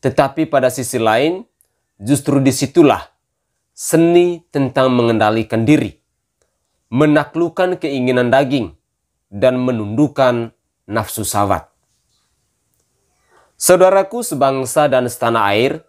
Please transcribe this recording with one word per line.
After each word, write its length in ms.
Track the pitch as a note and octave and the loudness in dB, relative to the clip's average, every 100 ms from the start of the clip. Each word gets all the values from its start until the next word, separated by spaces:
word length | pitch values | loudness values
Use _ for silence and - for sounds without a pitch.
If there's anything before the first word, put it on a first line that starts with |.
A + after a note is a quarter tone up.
Tetapi 480 | C3+ C3 C3+ - D#3+ | -2 0 -2 0 -2
pada 240 | C#3 B2+ | 0 0
sisi 240 | B2 B2 B2+ | -2 -6 -2
lain, 480 | A2+ A2+ D3 F#3 A#3 _ _ _ _ _ | 0 2 0 -2 -10 _ _ _ _ _
justru 400 | G2+ C#3+ - C#3 | -2 -2 0 0
disitulah 720 | C3+ B2+ C3+ F3 D3+ G#2 - _ _ _ _ _ _ | 0 0 -2 4 4 4 -4 _ _ _ _ _ _
seni 720 | - - E3 E3 F3 F3 E3+ _ | -14 -2 2 4 4 2 -2 _
tentang 400 | C#3+ C3+ C3+ C3 | -4 -2 0 0
mengendalikan 720 | B2 A#2 A2+ G#2+ A2 A2 A2+ A2+ | 2 2 2 0 0 -2 -2 2
diri, 320 | D3+ A2 - _ _ _ _ _ _ _ _ _ | 2 0 -10 _ _ _ _ _ _ _ _ _
menaklukkan 880 | A#2+ D3+ D3+ C#3+ D#3+ E3+ E3 F3+ F3+ | 0 2 2 -2 -4 -4 -2 -4 -4
keinginan 480 | D#3+ C#3 B2+ B2 B2 | -6 -4 0 0 2
daging, 400 | B2+ C3+ C3+ G2 - _ _ _ _ _ | 0 0 -2 -4 -12 _ _ _ _ _
dan 240 | G2+ B2+ B2+ | -2 0 0
menundukkan 960 | B2+ A#2+ G#2 A2+ D3 - C3 A#2+ A#2 _ _ _ - | -2 -4 -4 0 -2 2 0 0 -6 _ _ _ -8
nafsu 400 | G#2+ G#2 - G#2 | -8 -6 -8 -6
syahwat. 400 | G#2 G2+ F2+ - _ _ _ _ _ _ _ _ _ _ _ _ _ _ _ _ _ _ _ | -2 -2 -4 -6 _ _ _ _ _ _ _ _ _ _ _ _ _ _ _ _ _ _ _
Saudaraku 640 | - F3+ F#3 G3 F#3+ A#3+ | 0 4 4 4 -2 -6
sebangsa 640 | A#3 D3 C3+ C3+ C3 D#3 D3 | -8 -2 -2 -2 -4 0 2
dan 240 | B2+ B2 | 2 0
setanah 400 | A#2 A#2 A2+ G2+ G2+ | -4 -2 0 0 0
air 260 | B2+ D#3 | 0 -4